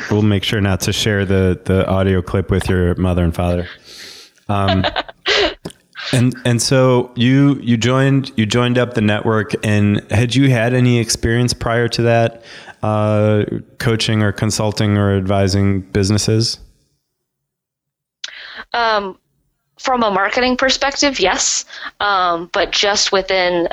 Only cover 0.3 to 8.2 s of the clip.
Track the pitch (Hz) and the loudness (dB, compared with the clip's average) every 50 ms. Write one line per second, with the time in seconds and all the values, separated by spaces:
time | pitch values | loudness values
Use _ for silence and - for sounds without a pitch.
0.3 | 101 98 - - - 107 98 101 95 87 - 107 98 - - 113 104 98 98 92 | 2 0 -2 -2 -2 0 0 0 0 0 -2 -4 -2 -2 0 0 0 0 0 0
1.3 | 98 95 95 92 90 - - - 95 95 - - 95 95 95 98 95 92 90 - | 2 2 2 2 0 -2 -2 0 0 0 2 0 0 0 2 2 2 0 -2 -2
2.3 | - 98 92 - 101 92 - - 95 90 90 87 87 - 90 90 87 90 87 85 | -2 -4 -2 0 -2 -2 0 0 0 0 2 0 0 0 0 0 2 2 0 0
3.3 | 82 - 90 87 87 87 90 - - - - - - - - - - - - - | 0 0 -2 -2 -2 -2 -4 -8 -12 -20 -20 -20 -20 -20 -20 -20 -20 -20 -20 -20
4.3 | _ _ _ - 104 101 98 98 95 95 92 101 - - - - - _ - - | _ _ _ -4 -2 0 0 0 0 0 0 -2 -4 -6 -8 -10 -12 _ -4 -2
5.3 | - - 415 - - - - - - _ _ _ - - - - - 131 120 127 | -2 0 0 -2 -4 -8 -16 -18 -18 _ _ _ -20 -14 -8 -2 0 2 2 0
6.3 | 117 - - 127 120 117 - - 139 131 131 131 127 123 123 - - 120 117 123 | 0 -2 -2 -2 0 0 0 2 2 4 4 4 4 2 0 -2 -2 -2 0 2
7.3 | 131 139 143 143 139 - - 120 120 113 107 120 131 131 135 139 139 139 | 4 4 4 4 2 0 0 0 0 2 2 2 2 2 2 2 2 0